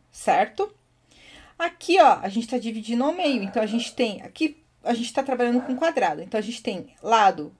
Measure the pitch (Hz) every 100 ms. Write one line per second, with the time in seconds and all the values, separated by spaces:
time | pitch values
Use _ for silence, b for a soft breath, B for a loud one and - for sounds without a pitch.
0 | _ - - 165 214 - 415 - _ _
1 | B B B B B - 339 - - 370
2 | 285 196 196 202 226 247 226 220 220 233
3 | 277 359 311 247 196 226 214 233 233 -
4 | 226 196 - - 311 - _ _ - 233
5 | 240 - 277 247 240 247 254 254 330 330
6 | 185 151 185 220 214 240 - 190 - _
7 | 202 226 196 175 151